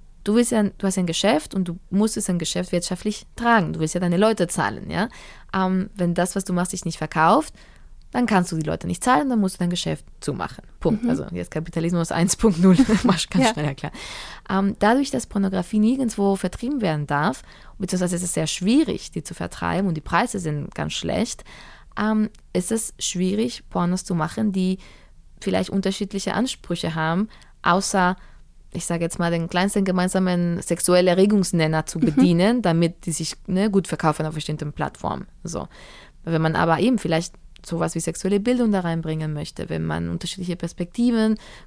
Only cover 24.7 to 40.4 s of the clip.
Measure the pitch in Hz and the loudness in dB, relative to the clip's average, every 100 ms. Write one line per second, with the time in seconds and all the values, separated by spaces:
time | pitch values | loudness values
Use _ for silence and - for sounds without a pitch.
24.7 | 185 - - - - - - - 185 185 | -2 -8 -20 -20 -20 -20 -10 -2 -2 0
25.7 | 196 190 196 196 196 - - 254 - - | -2 -2 -2 -4 -6 -4 -2 -2 -6 -6
26.7 | 170 170 160 160 170 220 - - - - | -4 -4 -2 -2 0 -2 -8 -20 -6 0
27.7 | 175 196 196 180 190 - - - - - | 2 2 2 2 0 -8 -20 -20 -20 -14
28.7 | 165 - 170 170 - 170 165 165 180 196 | -10 -4 -2 -2 -2 -2 0 -2 0 0
29.7 | 202 190 185 180 190 185 175 175 170 - | 2 0 2 2 2 2 2 0 -2 -2
30.7 | 170 - 180 180 180 202 208 180 170 156 | -2 4 6 6 6 6 4 2 2 2
31.7 | 160 156 165 160 147 185 170 190 247 196 | 0 -2 0 2 6 6 6 4 4 2
32.7 | 165 170 - - 156 160 - - 185 214 | 4 2 0 -6 -6 -6 -8 -4 0 2
33.7 | 196 165 160 160 151 156 156 - 151 151 | 2 0 0 0 0 -2 -4 -6 -6 -6
34.7 | - 143 - - - - - 170 170 - | -6 -6 -4 -6 -6 -10 -14 -10 -8 -10
35.7 | - - - - - - 165 160 165 165 | -14 -20 -20 -20 -14 -4 0 2 2 2
36.7 | 160 220 240 165 165 170 - - - - | 4 2 2 0 -2 -2 -12 -20 -20 -8
37.7 | 170 165 165 160 160 190 202 220 254 233 | -4 -2 -2 -6 -4 0 0 2 2 2
38.7 | 202 175 165 160 156 156 151 151 - 165 | 2 0 -2 -4 -4 -4 -6 -8 -8 -6
39.7 | 165 160 160 170 170 170 - | -4 -4 -4 -4 -4 -6 -8